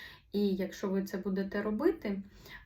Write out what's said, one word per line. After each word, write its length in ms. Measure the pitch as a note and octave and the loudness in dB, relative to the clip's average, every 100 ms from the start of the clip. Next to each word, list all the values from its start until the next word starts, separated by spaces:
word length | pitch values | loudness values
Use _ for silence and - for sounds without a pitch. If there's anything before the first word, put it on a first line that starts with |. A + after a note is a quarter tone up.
| - - - | -14 -18 -4
І 160 | G3+ G3+ | 2 4
якщо 400 | F#3+ F#3+ - G3 | 2 0 -2 0
ви 140 | G3 | 0
це 160 | F#3+ F#3+ | 0 -2
будете 440 | G3+ F#3+ G3 G#3 | 0 0 0 0
робити, 600 | G#3 G#3+ E4 E4 G#3+ G3 - - - - | 0 2 2 2 0 -2 -6 -14 -18 -18